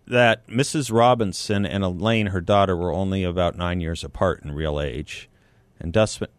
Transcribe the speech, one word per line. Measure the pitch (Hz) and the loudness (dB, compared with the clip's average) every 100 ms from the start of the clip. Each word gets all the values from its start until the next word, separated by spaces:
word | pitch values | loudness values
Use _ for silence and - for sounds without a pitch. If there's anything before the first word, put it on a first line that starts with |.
| - | -2
that | 120 120 113 - | 4 4 4 0
Missus | 113 143 160 120 | -2 0 -2 0
Robinson | 113 120 120 101 - - 101 92 | 4 4 4 0 -4 -2 -2 0
and | 98 | -2
Elaine, | 92 87 107 113 104 | -2 -2 0 0 0
her | 95 | -2
daughter, | 85 101 98 87 | 2 4 4 2
were | 87 | -2
only | 80 95 95 90 | -2 -2 -2 -2
about | 87 87 82 | 0 0 0
nine | 87 90 | -4 -2
years | 82 82 78 | -4 -6 -10
apart | - 95 - | -2 0 0
in | 76 | -6
real | 73 78 73 | -6 -4 -2
age. | 71 62 - - - _ _ _ _ - | -4 -6 -10 -14 -18 _ _ _ _ -12
And | 85 | -2
Dus-, | 107 107 - 82 | 0 0 -2 -12